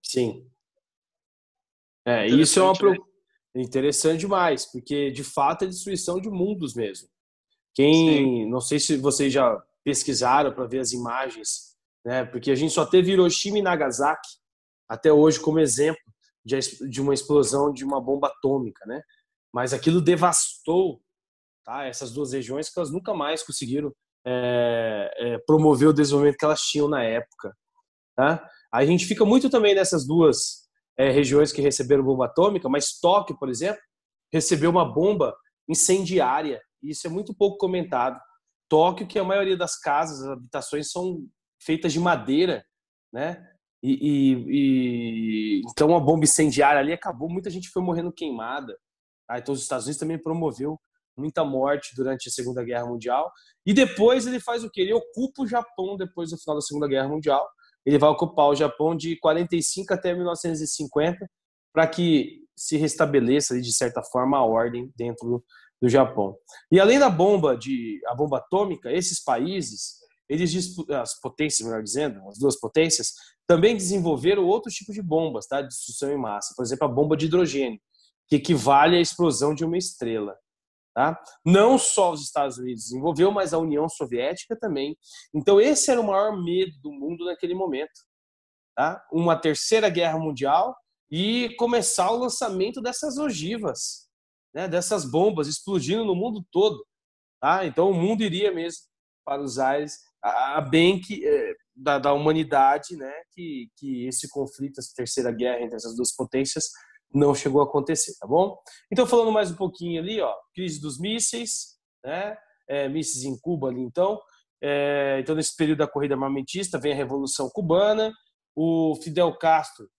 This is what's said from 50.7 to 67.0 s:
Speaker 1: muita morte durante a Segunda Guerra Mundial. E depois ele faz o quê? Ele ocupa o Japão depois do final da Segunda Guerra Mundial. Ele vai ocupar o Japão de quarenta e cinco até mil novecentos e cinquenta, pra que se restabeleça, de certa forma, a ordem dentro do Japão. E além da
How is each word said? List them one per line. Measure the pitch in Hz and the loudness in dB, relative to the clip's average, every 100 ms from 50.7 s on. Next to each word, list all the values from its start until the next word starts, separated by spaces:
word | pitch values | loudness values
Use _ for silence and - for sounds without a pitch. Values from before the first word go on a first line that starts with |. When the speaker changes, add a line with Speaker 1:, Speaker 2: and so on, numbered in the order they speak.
| 156 _ _ _ - | -8 _ _ _ -10
Speaker 1:
muita | 151 165 151 | -6 -2 -2
morte | 131 135 143 - 123 | 0 0 -2 -4 -6
durante | 131 131 127 | -4 -4 -8
a | |
Segunda | - 123 123 | -8 -6 -6
Guerra | 120 120 120 | -6 -6 -6
Mundial. | 120 117 127 214 _ _ _ 185 | -8 -2 -2 -2 _ _ _ 2
E | |
depois | 208 262 - 226 262 240 | 4 4 4 4 4 0
ele | 247 | -6
faz | - 233 | -6 -6
o | 226 | -6
quê? | 202 | -4
Ele | 190 | 0
ocupa | 233 - - 262 - | 0 -2 -6 -6 -4
o | 240 | -2
Japão | 240 233 - 190 202 | -2 -4 -8 -8 -6
depois | 185 175 165 | -8 -8 -10
do | 165 | -10
final | - 151 | -4 -4
da | |
Segunda | - 147 147 | -4 -4 -2
Guerra | 135 135 | 0 -2
Mundial. | 151 151 135 - _ _ _ 135 | -2 0 0 0 _ _ _ 2
Ele | 143 | 6
vai | 147 | 6
ocupar | 151 170 - 143 | 4 0 4 4
o | 147 | 4
Japão | 147 - 156 165 | 0 0 -2 -2
de | 160 160 | -4 0
quarenta | 165 160 175 170 | 2 2 0 -2
e | |
cinco | - - 190 | -2 -6 -4
até | 185 185 | -2 -2
mil | 175 175 | -2 -4
novecentos | 170 175 156 | -4 -4 -4
e | 156 | -6
cinquenta, | - 147 147 156 175 190 _ _ _ _ | -6 -2 0 0 -2 -12 _ _ _ _
pra | - 160 | 0 2
que | 165 175 151 113 - - - | 2 4 4 2 -10 -20 -14
se | - 156 | -4 0
restabeleça, | 151 - 151 143 120 139 - 123 | 0 2 2 4 4 2 2 -4
de | 120 | -2
certa | 113 123 123 | -2 -2 -4
forma, | - 127 131 139 | -4 -2 2 2
a | |
ordem | 117 113 120 120 131 - | 4 2 0 -4 -10 -8
dentro | 117 117 120 120 _ _ _ _ | -8 -6 -4 -4 _ _ _ _
do | 123 | 4
Japão. | 135 131 120 98 - _ - _ | 4 4 0 -4 -6 _ -20 _
E | 180 | 6
além | 202 | 8
da | 269 | 6